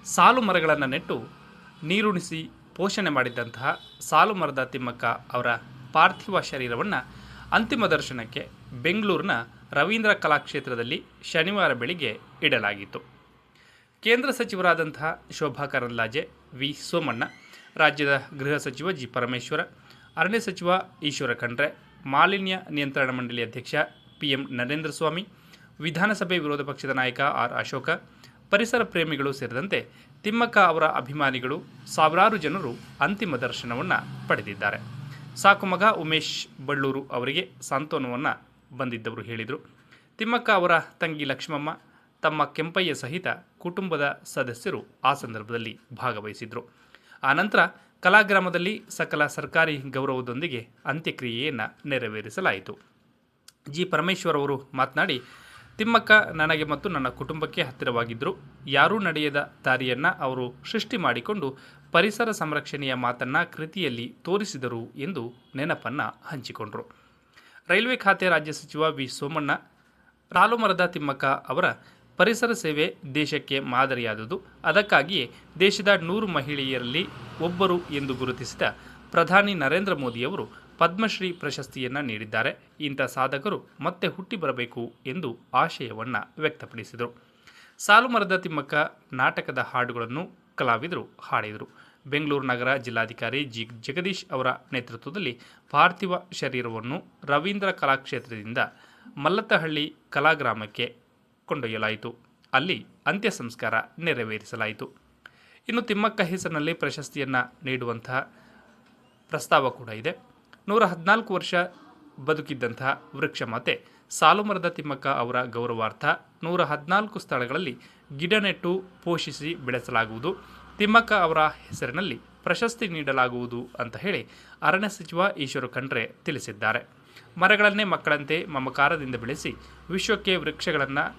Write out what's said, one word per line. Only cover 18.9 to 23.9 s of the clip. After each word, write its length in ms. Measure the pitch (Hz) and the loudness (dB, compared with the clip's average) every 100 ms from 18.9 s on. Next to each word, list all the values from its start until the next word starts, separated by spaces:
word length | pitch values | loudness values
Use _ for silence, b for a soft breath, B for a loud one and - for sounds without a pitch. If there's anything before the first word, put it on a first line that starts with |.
ಜಿ 140 | 165 123 | -6 -4
ಪರಮೇಶ್ವರ, 540 | 131 120 123 120 151 175 B B B B - | -2 -2 -4 -4 -4 -4 B B B B -2
ಅರಣ್ಯ 240 | 175 226 | 0 0
ಸಚಿವ 300 | 220 180 175 185 - - | -2 -4 2 2 0 -6
ಈಶ್ವರ 320 | 147 139 135 | -6 -2 -2
ಖಂಡ್ರೆ, 580 | 113 120 120 147 - - - 139 | -2 -4 0 -2 -2 -20 -16 -2
ಮಾಲಿನ್ಯ 540 | 139 175 202 190 185 - | 4 6 4 -2 -4 -4
ನಿಯಂತ್ರಣ 400 | 147 139 143 131 | -4 -2 0 0
ಮಂಡಳಿ 320 | 127 123 120 | 0 -4 -4
ಅಧ್ಯಕ್ಷ 320 | 113 127 - 147 156 | -4 -6 -2 0 0